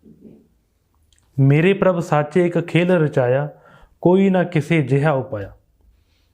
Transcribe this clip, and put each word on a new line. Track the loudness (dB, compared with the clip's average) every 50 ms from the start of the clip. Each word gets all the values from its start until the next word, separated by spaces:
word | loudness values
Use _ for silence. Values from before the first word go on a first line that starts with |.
| _ -20 -20 _ -20 -20 -20 -20 _ _ _ _ _ _ _ _ _ _ _ _ _ _ _ _ _ _ _ 0
"ਮੇਰੇ | 2 2 4 4 2 2 2
ਪ੍ਰਭ | 2 0 0 0 -2
ਸਾਚੇ | -2 -2 0 -2 -2 0 0 0 0 0
ਇੱਕ | 0 -4
ਖੇਲ | -4 -2 -2 -2 0 2
ਰਚਾਇਆ, | 2 0 0 0 0 0 0 0 0 -2 -2 -6 -10 -16 _ _ -20 -20 _ _ _ _
ਕੋਈ | 0 2 2 4 2 2
ਨਾ | 2 0 -2
ਕਿਸੇ | -2 -2 -4 -2 0 0 -2
ਜਿਹਾ | 0 0 0 0 0 0
ਉਪਾਇਆ।" | -2 -2 -4 -6 -10 -12 -12 -12 -16 _ _ _ _ _ _ _ _ _ _ _ _ _ _ _